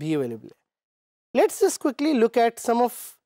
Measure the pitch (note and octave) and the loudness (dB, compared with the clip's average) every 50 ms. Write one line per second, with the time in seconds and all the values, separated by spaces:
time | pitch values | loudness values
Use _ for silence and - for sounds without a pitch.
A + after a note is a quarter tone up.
0 | D3 D#3+ D#3 D3 C3+ A#2+ A#2 A2 A#2 A2 - _ _ _ _ _ _ _ _ _ | -6 -4 -2 -2 -2 -4 -6 -10 -14 -18 -20 _ _ _ _ _ _ _ _ _
1 | _ _ _ _ _ _ - B3 F#4 G4 - - G#4 F#4 - - - D4+ A#3+ - | _ _ _ _ _ _ 0 2 2 2 2 0 0 0 0 0 -4 -4 -2 0
2 | C#4+ D#4 D#4 A#3 A3 A3+ - B3 A#3 A#3 A#3 - - - A#3 A#3 B3 A#3 - - | -2 0 2 2 2 2 2 2 2 2 0 -2 -2 0 2 2 2 0 -2 -6
3 | - - - _ _ | -18 -20 -20 _ _